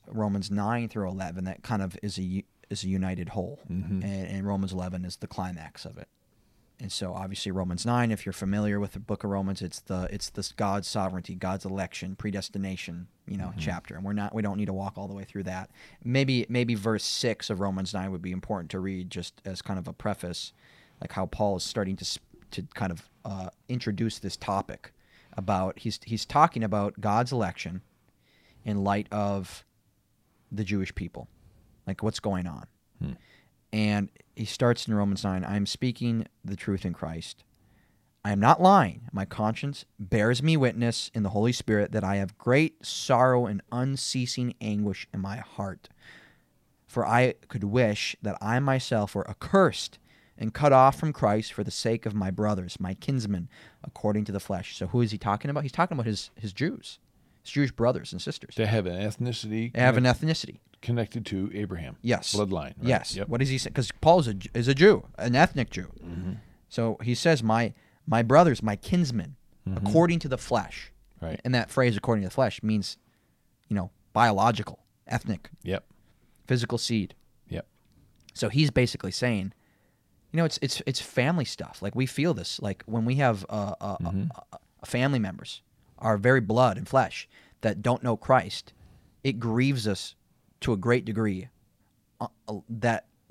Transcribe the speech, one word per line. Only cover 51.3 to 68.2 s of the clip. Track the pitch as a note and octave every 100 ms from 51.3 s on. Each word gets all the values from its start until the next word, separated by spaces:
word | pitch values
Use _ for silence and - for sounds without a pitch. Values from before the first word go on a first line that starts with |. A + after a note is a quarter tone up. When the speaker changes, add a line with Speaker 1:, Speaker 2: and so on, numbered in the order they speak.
| G#2+ -
Speaker 1:
for | -
the | F#2+
sake | - A2+ A#2 A2
of |
my | G#2 F#2+
brothers, | F#2 G#2+ G2 F2+ -
my | F#2
kinsmen, | F#2+ - C3+ G#2+ F#2 F2 - - _
according | - - G#2 G#2 G#2
to |
the | G2
flesh." | - F#2 F#2 -
So | F2+
who | A#2+
is | A2+
he | G#2+
talking | G2+ G#2 C#3+
about? | C#3+
He's | C#3
talking | - F3+ D3
about | A2
his, | G#2 - -
his | G#2
Jews, | F#2+ D3+ - - - _ _ _ _
his | -
Jewish | C#3+ C3+
brothers | - A#2 G#2 -
and | F2
sisters. | - - - -
Speaker 2:
They | G#2+
have | A2 F2+
an | F2+
ethnicity | G#2+ - B2 A#2 G#2+ A2 A#2
Speaker 1:
They | A#2
have | B2+ B2
an |
Speaker 2:
connect-, | B2+ A#2+
Speaker 1:
ethnicity. | D#3 D#3+ - - _ _
Speaker 2:
connected | - A#2+ G#2 A#2+ G#2+
to | F#2+ G2+
Abraham. | G#2 G2+ F2 C2+ -
Speaker 1:
Yes. | A#2 A2+ - G2+
Speaker 2:
Bloodline, | G2+ F2+ C#2 -
right? |
Speaker 1:
Yes. | A#2+ A2 - F#2+
Speaker 2:
Yep. | G2+
Speaker 1:
What | A#2+
does | C3+
he | C3
say? | A2+
'Cause | - A#2+ -
Paul | D#3+ F3
is | A#2+
a |
Ju-, | G2 -
is | A#2+ A#2+
a | C#3
Jew, | G3 C#3 - -
an | A#2
ethnic | B2+ F3 - A#2
Jew. | - - -
Speaker 2:
Mm-hmm. | F2 E2+ F2+ G#2+ - - _
Speaker 1:
So | - A2+ -
he | A#2 A#2+
says, | E3+ D3+
"My, | A2+ A2+ A2+ - _ _ -
my | A#2